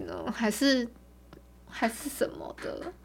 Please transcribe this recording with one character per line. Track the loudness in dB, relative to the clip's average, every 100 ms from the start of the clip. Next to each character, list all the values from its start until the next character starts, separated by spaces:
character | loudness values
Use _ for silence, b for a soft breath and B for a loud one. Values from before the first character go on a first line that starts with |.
| -4
呢， | -6 -4
还 | 0 0
是， | 4 6 6 4 -6 -20 -20 -20 -20 -20 -20 -14
还 | -2 -2
是 | 0 -6
什 | -2 -2
么 | -2 -10 -8
的， | -8 -6 -8 -12